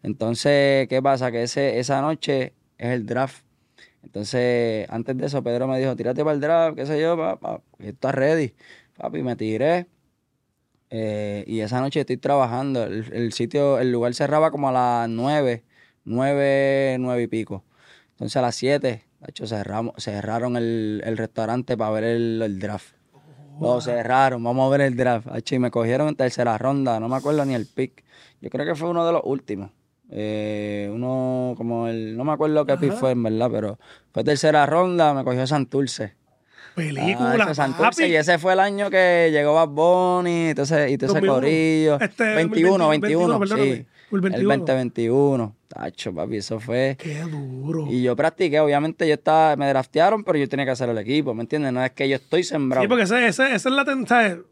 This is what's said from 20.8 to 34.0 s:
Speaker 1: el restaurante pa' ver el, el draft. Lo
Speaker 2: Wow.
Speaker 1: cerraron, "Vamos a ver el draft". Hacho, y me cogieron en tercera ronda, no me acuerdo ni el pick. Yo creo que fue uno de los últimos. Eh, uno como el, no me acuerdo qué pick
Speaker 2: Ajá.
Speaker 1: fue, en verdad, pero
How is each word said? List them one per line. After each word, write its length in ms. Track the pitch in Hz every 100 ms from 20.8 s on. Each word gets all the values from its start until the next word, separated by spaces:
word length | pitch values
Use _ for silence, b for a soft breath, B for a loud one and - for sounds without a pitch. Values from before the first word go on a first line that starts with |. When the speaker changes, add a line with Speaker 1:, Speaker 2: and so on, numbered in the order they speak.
| 107 107
Speaker 1:
el 120 | - 113
restaurante 600 | 113 - 110 123 123 120
pa' 140 | 110
ver 140 | 110
el, 360 | 113 117 117 113
el 160 | 110 95
draft. 340 | 101 104 - _ _ _ _ - - -
Lo 60 | 120
Speaker 2:
Wow. 80 | 123
Speaker 1:
cerraron, 640 | 123 120 117 131 135 123
"Vamos 220 | 120 127 131
a 40 |
ver 100 | 139 139
el 100 | 120
draft". 300 | 127 117 117
Hacho, 280 | 117 - 131
y 20 |
me 120 | 123
cogieron 340 | 120 117 127 151
en 60 |
tercera 420 | 143 131 - 120 107
ronda, 420 | 131 139 131 113
no 80 | 113
me 80 | 131
acuerdo 280 | 131 151
ni 100 | 139
el 120 | 127 104
pick. 380 | - 131 _ _ b b b
Yo 100 | -
creo 140 | -
que 120 | 147 160
fue 120 | 170
uno 160 | 170
de 80 | 165
los 100 | 170
últimos. 460 | - 135 - 101 98 _ _ _ _
Eh, 760 | 104 107 107 107 107 104 104 101
uno 600 | 110 127 131 127 127 127 117
como 320 | 117 117 117
el, 280 | 113 110 113
no 80 |
me 80 | 139
acuerdo 320 | 151 156 151
qué 120 | 143 135
pick 140 | 143
Speaker 2:
Ajá. 80 | 220
Speaker 1:
fue, 100 | 135
en 120 | 123
verdad, 240 | 113 110 120
pero 260 | 110 107 104 B B